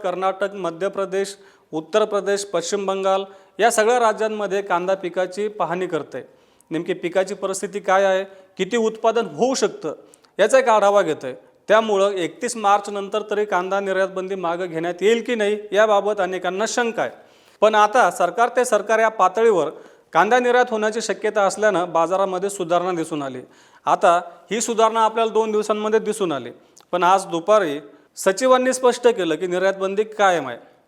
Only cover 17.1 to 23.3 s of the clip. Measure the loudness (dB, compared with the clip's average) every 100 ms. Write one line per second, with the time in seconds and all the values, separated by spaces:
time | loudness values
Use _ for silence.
17.1 | -6 -20 _ _ _ 4 4 4 4 4
18.1 | 2 -2 2 0 2 0 0 2 2 2
19.1 | 2 2 4 4 4 0 -6 -20 _ _
20.1 | 2 4 4 4 2 2 0 -2 -2 -4
21.1 | -4 -2 0 0 2 0 2 0 0 0
22.1 | 0 0 -2 -6 -6 -2 0 0 -4 -4
23.1 | -6 -8